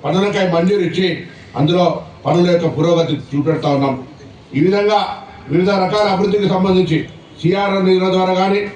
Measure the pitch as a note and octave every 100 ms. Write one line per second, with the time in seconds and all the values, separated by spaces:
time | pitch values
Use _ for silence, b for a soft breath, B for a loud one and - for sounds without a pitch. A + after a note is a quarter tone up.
0 | C#3+ E3+ G3+ G3+ F#3 E3 F3+ G3+ E3+ F3
1 | F#3 D#3+ - B B - D3+ E3 - -
2 | - - C#3 E3 F3 E3+ E3 C3 D#3+ E3
3 | E3 C#3+ - C#3 D3 D3+ D#3 C#3 C#3 B2+
4 | - - - - - C3 E3+ G3+ G3+ G#3+
5 | F#3+ - - - - D#3 F#3 G3+ F#3 G#3
6 | G#3 F#3 G3 G3+ F#3+ F#3 F#3+ F#3 D#3+ D#3
7 | - - - - D#3+ F#3+ G3+ G3 F#3 F#3
8 | F#3 F#3 F#3 F#3 F#3+ G3+ G3+